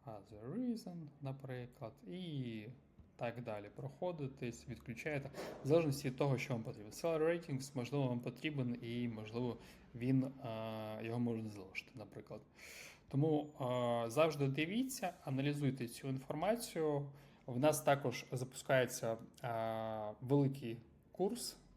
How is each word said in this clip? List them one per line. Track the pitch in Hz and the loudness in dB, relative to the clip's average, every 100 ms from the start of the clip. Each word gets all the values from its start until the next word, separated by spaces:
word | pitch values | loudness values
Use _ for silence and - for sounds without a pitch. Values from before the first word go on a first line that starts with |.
| 127 | -12
Other | 107 95 104 117 | -14 -14 -12 -8
reason, | 196 254 208 190 175 147 - | -4 -2 -2 -4 -10 -12 -8
наприклад, | 135 139 135 127 120 - 113 - 190 | -8 -6 -6 -6 -8 -10 -12 -10 -10
і | 180 180 147 120 113 107 123 - - - - | -8 -4 -4 -4 -6 -10 -14 -20 -20 -20 -6
так | 120 117 | -4 -4
далі. | 120 104 104 - | -6 -6 -8 -10
Проходитесь, | 135 - 180 165 135 135 123 117 - | -10 -4 -4 -2 -6 -4 -6 -6 -10
відключаєте, | 113 - 113 156 143 139 - - - | -10 -8 -6 -2 -2 -4 -8 -8 -4
в | 135 | 4
залежності | 165 160 139 139 | 6 6 2 -2
від | - | 2
того, | 143 135 | 4 4
що | - | 2
вам | 120 | -2
потрібно. | 113 110 107 | -2 -8 -12
Seller | - 170 160 | -2 0 4
ratings, | 160 175 170 135 135 131 | 4 4 0 -4 -4 -4
можливо, | 117 143 131 | 0 2 4
вам | 120 | 2
потрібен | 123 - 156 143 123 120 | -2 -2 -2 0 0 -2
і, | 117 120 120 | -2 0 -2
можливо, | 110 107 117 123 113 - - - | -2 -4 -2 -2 -2 -10 -20 -16
він, | 120 123 131 | -2 4 4
е, | 131 - 120 110 110 110 107 110 | 4 -4 -6 -4 -4 -4 -6 -6
його | 113 120 | -4 0
можна | 120 113 110 | 0 0 -4
залишити, | 104 92 92 - | -10 -10 -12 -12
наприклад. | 113 98 - 101 110 - - - - - - - | -14 -12 -12 -12 -14 -14 -20 -18 -16 -16 -18 -2
Тому, | 135 160 151 147 - | 2 4 4 0 -4
е, | 127 123 120 117 117 | 0 2 4 2 2
завжди | 123 160 143 139 | 6 4 6 2
дивіться, | 135 160 220 262 - 180 - | 2 2 2 0 -2 -4 -4
аналізуйте | - 131 143 147 143 131 117 | -2 0 2 2 2 2 -6
цю | - 135 | -6 -4
інформацію. | 131 - 151 180 233 - 170 156 143 143 - - - - | -4 -4 0 2 2 0 0 2 2 -2 -10 -20 -16 -4
В | 123 | 4
нас | 151 147 | 4 6
також | - 139 139 - - | 4 4 4 -2 -6
запускається, | 127 127 - - 135 123 - 117 113 - - | -6 -4 -8 4 6 6 2 -2 -2 -6 -8
е, | 123 113 113 110 110 110 107 107 | -2 0 0 0 -2 -2 -4 -6
великий | 123 143 139 139 120 113 - - - | 4 6 6 2 -6 -8 -12 -20 -20
курс | - 190 240 - - - | 0 0 0 -6 -10 -20